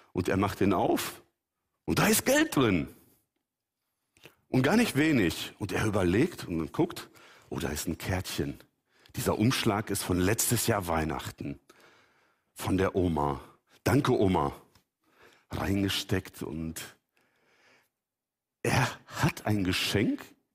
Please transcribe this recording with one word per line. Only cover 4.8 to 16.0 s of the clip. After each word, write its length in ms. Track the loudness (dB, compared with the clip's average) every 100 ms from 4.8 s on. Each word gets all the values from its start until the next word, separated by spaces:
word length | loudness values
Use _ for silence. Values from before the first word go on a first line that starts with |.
| 4 2
wenig. 560 | 4 4 2 0 -8 -10
Und 100 | -6
er 160 | -2 0
überlegt 600 | 2 2 4 2 -2 -6
und 100 | -6
dann 140 | -4
guckt, 360 | -2 -2 -4 -18 -20 -20 -20 _
„Oh, 100 | -8
da 80 | -6
ist 180 | -6 -6
ein 120 | -6
Kärtchen. 600 | -4 -4 -4 -6 -6 -8 -18 _ _ _ _
Dieser 240 | -6 -2 2
Umschlag 520 | 2 2 0 0 -2
ist 120 | -4
von 160 | -2 0
letztes 480 | 2 0 0 0 0
Jahr 220 | 0 0
Weihnachten. 720 | -2 -2 -4 -8 -10 -10 -12 _ _ -20 _ _ _ _ _ _
Von 260 | -10 -2 0
der 180 | 0 2
Oma. 440 | 0 2 0 -2 -10 -20 _ _
Danke, 340 | 0 2 4 4
Oma.“ 420 | 4 2 0 -4 -14 _ _ _ _ _ -20 _ _
Reingesteckt 880 | -6 -2 0 0 -2